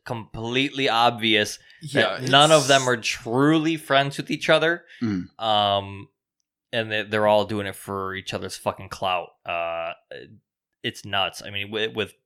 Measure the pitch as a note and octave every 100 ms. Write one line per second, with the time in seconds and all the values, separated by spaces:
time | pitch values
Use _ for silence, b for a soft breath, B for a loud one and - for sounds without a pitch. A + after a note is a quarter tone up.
0 | - A#2+ G#2 A#2 A2+ B2+ C#3 C3+ C3+ A2+
1 | A#2+ A#2 A2 G#2+ G#2 - b b D3 C3+
2 | A2 F#2+ B2+ C3+ D3+ D#3 C3+ C3+ B2+ A#2+
3 | G#2+ - A#2 B2 C#3+ D#3+ D#3 D#3+ - C#3
4 | C#3 - C#3+ D3 - D#3 D#3+ E3+ _ B
5 | A2+ F#2+ F2 - A2+ G#2+ G2+ G2+ G2 G2
6 | G2 _ _ _ _ _ _ A#2+ A2 A2
7 | G2+ G#2+ G#2 G#2+ G2+ G#2 G2 - - G2
8 | F#2+ F#2+ F#2 G2+ F#2+ - G#2 - F#2+ -
9 | F#2+ F2+ E2 _ - E2+ E2 E2 E2 -
10 | _ C2+ C2+ G#2+ _ _ _ _ A#2+ -
11 | G#2 G2 F2+ - - G2+ G2 G#2+ A2 A2
12 | G2 -